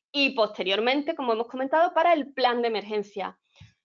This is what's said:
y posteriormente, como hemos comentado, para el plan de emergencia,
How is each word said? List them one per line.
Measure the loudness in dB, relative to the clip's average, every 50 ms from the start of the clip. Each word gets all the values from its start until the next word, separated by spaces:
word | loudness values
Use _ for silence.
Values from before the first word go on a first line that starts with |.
| _ _
y | -2 0 0 0
posteriormente, | 2 0 0 0 0 -4 -2 -2 0 0 2 2 0 0 -2 -4 -6
como | -4 -2 -2 -2
hemos | -2 -2
comentado, | -6 -6 -6 -4 0 2 2 2 4
para | 2 2 4 4 4
el | 2 0 -6
plan | -4 0 0 2 2 2
de | 0 0
emergencia, | -2 -2 -4 -4 -4 -6 -6 -6 -8 -8 -8 -8 -10 _ _ _ _ -20 -20 -20 _ _